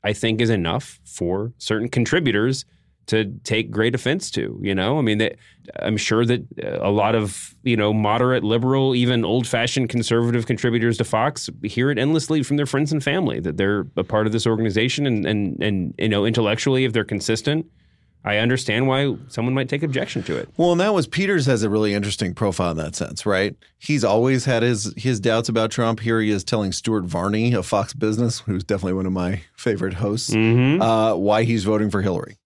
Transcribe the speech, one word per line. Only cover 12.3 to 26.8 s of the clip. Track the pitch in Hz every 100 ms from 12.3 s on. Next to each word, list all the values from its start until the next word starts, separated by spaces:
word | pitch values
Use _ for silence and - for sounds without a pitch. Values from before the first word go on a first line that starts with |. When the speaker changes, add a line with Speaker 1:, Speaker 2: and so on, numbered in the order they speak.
| 156
Speaker 1:
from | 127 147
their | 143
friends | 139 147
and | 156
family | 139 165 151 60
that | 82 78
they're | 98 104 92 -
a |
part | - 107 110
of |
this | 110 117
organization | 110 113 98 123 - 143
and, | 110 85
and, | 104 98 -
and, | 107 98 90 -
you | 110
know, | 101 104
intellectually, | 113 104 113 - 131
if | 131
they're | 110 104
consistent, | 104 - 110 - 156 160 _ _ _ _ _ 104
I | 104
understand | 117 127 - 110 131
why | 131 143 - -
someone | - 120
might | 131 123
take | 143
objection | 156 131 202 -
to | 90 69
it. | - -
Speaker 2:
Well, | 175
and | 175
that | 196
was, | 202 147
Peters | 160 196 185 131
has | 120
a | 107
really | 107 107
interesting | 101 101 - 95
profile | - 104 90 90
in | 80
that | 78
sense, | - 87 - 104
right? | 95 104 - _ _
He's | - 147
always | 107 107 123 131
had | 135 117
his, | 120 113 104 -
his | 135 113
doubts | 113 113 117
about | 113 110
Trump. | - 113 107
Here | 110 113
he | 107
is | 104
telling | - 113 98
Stuart | -